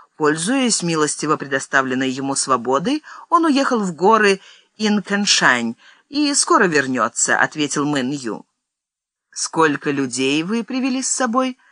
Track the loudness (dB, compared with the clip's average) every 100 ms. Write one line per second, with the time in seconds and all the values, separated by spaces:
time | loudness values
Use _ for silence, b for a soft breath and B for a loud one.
0 | B -2 0 0 0 0 0 0 0 0
1 | 0 -2 -2 -2 -2 -6 0 0 0 -2
2 | -2 -2 -4 -4 -2 -2 0 0 0 -4
3 | B B B 2 4 2 2 0 -2 2
4 | 4 4 4 0 B B B -4 0 0
5 | 0 -2 0 2 4 2 -2 -8 b b
6 | -8 -2 0 0 2 4 4 2 0 -2
7 | -2 -2 0 2 0 0 -4 -2 -2 -2
8 | -2 -4 -6 -10 -12 _ _ _ _ _
9 | _ _ _ -10 -4 2 2 2 -4 -2
10 | -4 -2 0 0 -2 -4 -4 -4 -4 -2
11 | -4 -2 0 0 -2 -6 b